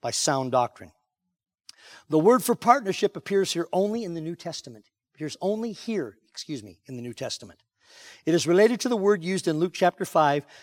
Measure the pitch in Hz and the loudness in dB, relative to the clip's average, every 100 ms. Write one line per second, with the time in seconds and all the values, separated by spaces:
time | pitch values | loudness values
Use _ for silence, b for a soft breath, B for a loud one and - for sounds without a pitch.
0 | 117 - - 139 131 127 120 - 87 _ | -6 -2 0 0 0 0 0 -4 -20 _
1 | _ _ _ _ _ _ - B B B | _ _ _ _ _ _ -20 B B B
2 | - 156 180 247 202 233 226 277 196 - | -2 2 6 4 2 0 2 2 0 -2
3 | 196 - - 196 190 170 165 180 202 226 | -2 -4 -2 0 0 -2 -4 -2 -2 -4
4 | 202 165 156 170 175 151 - 110 _ _ | -6 -8 -8 -10 -10 -12 -14 -20 _ _
5 | _ - 151 - 185 214 233 196 - 214 | _ -12 -10 -6 -4 -2 -6 -8 -6 -6
6 | 120 - _ - - 139 101 85 - 127 | -6 -10 _ -16 -10 -10 -12 -18 -16 -12
7 | 120 113 123 - 104 - _ _ B B | -12 -10 -10 -10 -14 -20 _ _ B B
8 | B B - 165 139 175 226 240 254 233 | B B 0 2 4 6 6 4 -2 0
9 | 196 208 170 190 - 156 175 - 180 - | 2 2 0 -2 -2 0 -2 0 0 0
10 | 170 165 147 147 - B | 0 2 4 2 -4 B